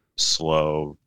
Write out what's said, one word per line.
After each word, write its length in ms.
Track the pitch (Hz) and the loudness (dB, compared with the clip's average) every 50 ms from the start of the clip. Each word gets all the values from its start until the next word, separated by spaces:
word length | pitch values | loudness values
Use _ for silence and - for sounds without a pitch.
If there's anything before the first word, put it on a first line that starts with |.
| _ _ _ - | _ _ _ -4
slow 800 | - - - - 80 80 78 78 78 78 76 78 76 73 73 - _ | -2 -2 -2 -2 0 2 2 2 2 2 0 -2 -4 -6 -8 -14 _